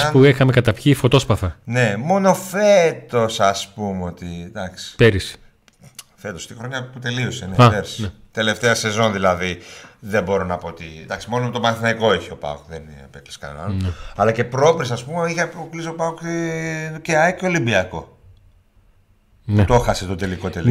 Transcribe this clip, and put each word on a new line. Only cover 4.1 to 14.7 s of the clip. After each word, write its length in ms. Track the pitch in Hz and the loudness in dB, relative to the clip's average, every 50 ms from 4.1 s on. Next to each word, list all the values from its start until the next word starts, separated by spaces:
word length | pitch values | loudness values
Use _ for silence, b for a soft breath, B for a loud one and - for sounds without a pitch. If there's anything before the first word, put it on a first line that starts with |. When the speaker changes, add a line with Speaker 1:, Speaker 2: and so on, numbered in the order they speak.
| 85 - 90 87 85 85 85 | -8 -10 -10 -10 -10 -10 -12
Speaker 1:
εντάξει. 480 | 92 113 107 95 87 87 - - - - | -12 -10 -10 -10 -10 -10 -14 -16 -16 0
Speaker 2:
Πέρυσι. 400 | - 123 113 104 92 - - - - - - _ _ _ _ _ _ - - - - - _ _ | 4 4 4 4 2 -2 -6 -12 -18 -20 -20 _ _ _ _ _ _ -20 -20 -20 -20 -20 _ _
Speaker 1:
Φέτος, 300 | _ - 104 98 80 - | _ -14 -12 -12 -12 -14
τη 80 | - 110 | -16 -16
χρονιά 300 | 113 113 120 131 131 127 127 - | -14 -12 -10 -10 -10 -10 -12 -14
που 60 | 127 | -10
τελείωσε, 480 | 123 120 120 127 127 107 - - 90 92 95 | -8 -6 -4 -4 -4 -4 -6 -8 -10 -4 4
ναι, 80 | 95 123 | 6 6
Speaker 2:
Α, 60 | 117 | 6
Speaker 1:
πέρυσι. 320 | 107 101 90 - - - 107 | 6 4 -2 -6 -8 -8 -8
Speaker 2:
ναι. 60 | 95 - - - - _ | -8 -8 -12 -18 -8 _
Speaker 1:
Τελευταία 420 | - - 110 104 - - 117 113 | -2 0 0 0 0 2 2 2
σεζόν, 380 | 107 - 110 104 107 117 110 101 | 2 0 -2 0 2 2 2 2
δηλαδή, 460 | 98 95 95 90 85 90 92 87 85 B B B B B B B B | 2 2 2 2 2 0 -4 -4 -6 B B B B B B B B
δεν 220 | - 104 98 107 90 | -8 -2 -2 -2 0
μπορώ 220 | 95 98 98 95 | 0 0 0 0
να 120 | 90 90 | -2 -4
πω 100 | 87 - 85 | -6 -6 -10
ότι, 160 | 82 - 85 80 78 80 80 | -12 -12 -14 -16 -16 -16 -12
εντάξει, 280 | - 101 92 - 107 | -10 -10 -10 -8 -6
μόνο 200 | 117 123 123 120 | -4 -4 -2 -4
τον 120 | 117 120 113 | -4 -2 -2
Παναθηναϊκό 500 | 117 113 104 113 113 117 - 110 110 98 | -2 -2 0 -2 -2 0 2 2 2 2
έχει 180 | 87 - - 82 | 0 -2 -8 -12
ο 40 | |
παοκ, 220 | 69 - 73 73 73 - - | -10 -10 -10 -10 -10 -12 -14
δεν 140 | 82 80 76 78 76 69 67 65 | -16 -16 -16 -16 -20 -20 -20 -20
παίξει 280 | 65 71 - - - - | -20 -20 -20 -20 -18 -16
κανέναν 260 | - 71 71 73 82 | -14 -14 -12 -10 -8
άλλο. 100 | 101 98 | -6 -4
Speaker 2:
Ναι. 140 | 95 92 92 82 B B B B | -4 -4 -4 -6 B B B B
Speaker 1:
Αλλά 160 | - 101 113 113 | 0 2 2 2
και 120 | 120 113 | 0 -2
πρόπερσι, 480 | - - 131 139 160 | -4 0 2 4 4